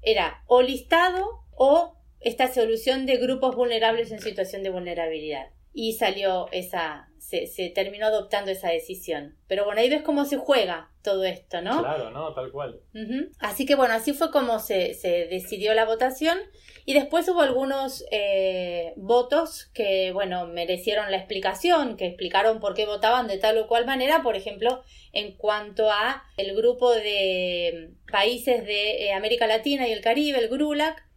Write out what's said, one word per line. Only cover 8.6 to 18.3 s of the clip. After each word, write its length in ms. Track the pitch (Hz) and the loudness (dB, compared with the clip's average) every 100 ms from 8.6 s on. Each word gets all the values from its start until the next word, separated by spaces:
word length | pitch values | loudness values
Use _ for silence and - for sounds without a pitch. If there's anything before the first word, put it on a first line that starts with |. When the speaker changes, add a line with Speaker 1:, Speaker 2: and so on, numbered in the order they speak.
| 185 | -2
Speaker 1:
decisión. 680 | 165 165 185 - 151 143 - _ | -2 -2 -12 -6 -8 -8 -18 _
Pero 180 | 190 202 | -2 0
bueno, 140 | 208 | 2
ahí 100 | 247 | 2
ves 120 | 294 | 2
cómo 240 | 302 285 285 | 0 0 0
se 100 | 285 | -2
juega 560 | - 269 196 170 - _ | 2 2 2 -4 -10 _
todo 200 | - 196 190 | -2 0 0
esto, 360 | 180 _ 175 | -4 _ -8
¿no? 180 | 180 277 | -2 -2
Speaker 2:
Claro, 260 | 339 151 113 | 0 -4 -6
¿no? 240 | 123 156 | -8 -10
Tal 180 | 139 127 | -8 -10
cual. 300 | 139 139 - _ | -8 -10 -10 _
Speaker 1:
Ujú. 360 | 214 220 262 339 - | -12 -6 -6 -6 -6
Así 280 | 208 202 277 | -6 -4 2
que 80 | 277 | 4
bueno, 180 | 254 | 4
así 200 | 226 233 | 2 -2
fue 180 | 285 330 | 0 2
como 260 | 311 247 226 | 2 2 -2
se, 380 | - 196 175 - | 0 -2 -2 -2
se 320 | 185 175 165 | -2 0 0
decidió 480 | 185 185 202 208 220 | -6 -6 -4 2 4
la 100 | 220 | 4
votación. 540 | 226 254 262 311 359 415 - - - - | 2 0 0 0 0 -4 -18 -20 -18 2
Y 100 | 277 | 2
después 340 | 277 330 339 | 4 0 2
hubo 120 | 349 | 4
algunos, 600 | 285 247 269 269 269 262 - | 4 4 0 -2 -4 -6 -6
eh, 840 | 214 202 | -2 0